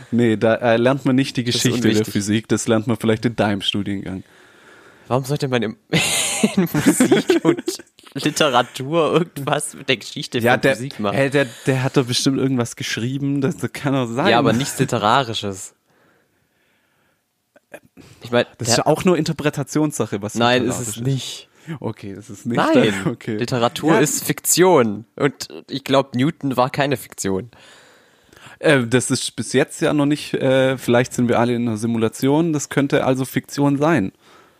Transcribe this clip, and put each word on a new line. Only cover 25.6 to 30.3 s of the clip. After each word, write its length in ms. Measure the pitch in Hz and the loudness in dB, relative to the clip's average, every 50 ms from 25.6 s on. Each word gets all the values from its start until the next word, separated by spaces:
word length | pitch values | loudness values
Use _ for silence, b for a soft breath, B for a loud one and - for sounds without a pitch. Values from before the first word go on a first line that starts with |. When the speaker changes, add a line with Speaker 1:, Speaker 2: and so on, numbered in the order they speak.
| - - | -14 -10
Speaker 2:
ich 140 | - 135 - | -10 -10 -4
glaub, 300 | - 131 135 135 - - | 2 2 2 2 2 0
Newton 420 | 123 131 160 170 - - 139 127 | 0 0 0 0 -2 -4 -4 0
war 140 | 127 123 139 | 0 0 0
keine 260 | - - 139 143 139 | 2 -2 0 0 0
Fiktion. 540 | - - - - - - 95 95 92 120 120 B B B B B B B B B B B B B B B B B B B B B B | -4 -6 -12 -12 -6 -4 -2 -2 -2 -4 -6 B B B B B B B B B B B B B B B B B B B B B B
Speaker 1:
Äh, 260 | - 160 151 135 120 | 2 4 4 4 2
das 240 | 113 123 123 - - | 2 2 2 2 2
ist 240 | 135 - - - - | -2 -2 -4 -6 -8
bis 160 | - 117 - - | -8 -8 0 2
jetzt 280 | 127 156 - - - | 2 0 0 -2 -2
ja 120 | 170 147 147 | -2 0 2
noch 140 | 147 143 | 2 2
nicht, 280 | 143 151 143 - - | 2 0 -2 -4 -6